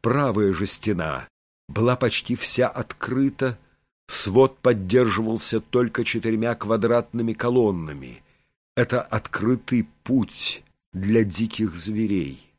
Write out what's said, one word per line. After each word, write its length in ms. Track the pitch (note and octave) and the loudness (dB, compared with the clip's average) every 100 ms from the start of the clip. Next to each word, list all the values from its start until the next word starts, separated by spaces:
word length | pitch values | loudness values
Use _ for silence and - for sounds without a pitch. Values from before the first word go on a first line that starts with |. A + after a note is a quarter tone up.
Правая 520 | A#2 C3+ C#3 G#2 G2+ | 2 2 2 2 2
же 140 | E2+ G2 | 2 -2
стена 600 | - G#2+ F2+ D#2 C2+ - _ _ _ - | -2 -2 -2 -2 -6 -10 _ _ _ -8
была 260 | - A#2+ B2 | 0 2 2
почти 400 | A#2+ - - B2+ | 0 -2 -4 -6
вся 320 | - - B2 | -4 0 0
открыта 920 | - A#2+ - - C3 C#3 C#3 C3 A#2 _ _ _ _ - | -2 -10 -10 -4 0 0 0 -4 -4 _ _ _ _ -6
Свод 480 | - G2+ G#2+ C3 - | -2 4 6 6 6
поддерживался 1040 | B2+ A2+ F#2 B2 A#2+ G2 A2 A2+ - A2+ | 2 2 4 4 4 2 -2 -2 -2 -4
только 420 | - B2 A#2+ - | 0 0 2 0
четырьмя 520 | A2+ A#2 A2+ A2 A#2 A2+ | -2 -2 -2 0 0 -4
квадратными 800 | G#2 A2 A2 A#2+ A2+ A#2 A#2 | -2 0 4 2 0 -4 -4
колоннами. 880 | A2 A#2+ B2 A2 F2+ D#2 C#2+ B1+ A#1 _ _ _ _ _ - | -2 2 4 2 0 -6 -10 -14 -18 _ _ _ _ _ -2
Это 280 | A#2+ B2 | 0 -2
открытый 840 | - A2 - - A2 B2+ - B2 A2 _ | -2 -6 -6 -4 -2 -2 -2 -2 -2 _
путь 600 | - C3 G2 - - - _ _ _ | -2 -2 -2 -6 -8 -8 _ _ _
для 300 | F#2 G2 A2+ | -6 2 2
диких 520 | G#2 E2+ A2+ - G#2+ E2+ | 2 -2 -4 -2 -4 -4
зверей. 760 | F2 G#2+ A2 G2 C#2+ C2+ _ | -6 -4 -2 -2 -4 -10 _